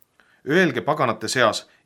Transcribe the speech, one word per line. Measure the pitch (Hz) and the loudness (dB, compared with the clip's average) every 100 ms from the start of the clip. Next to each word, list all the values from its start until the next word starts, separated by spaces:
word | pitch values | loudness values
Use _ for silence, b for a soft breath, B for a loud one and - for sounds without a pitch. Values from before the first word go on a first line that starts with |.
| _ _ b b - | _ _ b b -2
Öelge | 165 175 120 | 0 0 0
paganate | 98 151 127 107 110 | -4 -2 -2 -2 -4
seas, | - 113 98 - b | 2 2 0 -6 b